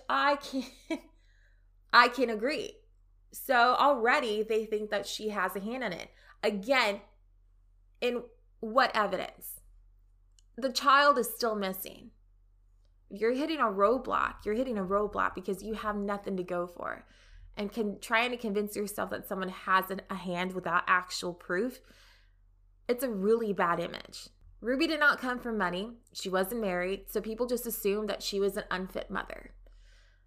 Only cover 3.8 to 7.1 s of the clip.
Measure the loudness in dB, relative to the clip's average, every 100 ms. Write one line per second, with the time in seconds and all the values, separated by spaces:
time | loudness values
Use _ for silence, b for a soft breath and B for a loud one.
3.8 | 6 6 4 4 2 -2 0 0 0 -4
4.8 | -2 -4 -4 -6 -4 -2 -2 -2 -6 -6
5.8 | -6 -6 -12 b b b -2 0 2 4
6.8 | 4 0 -8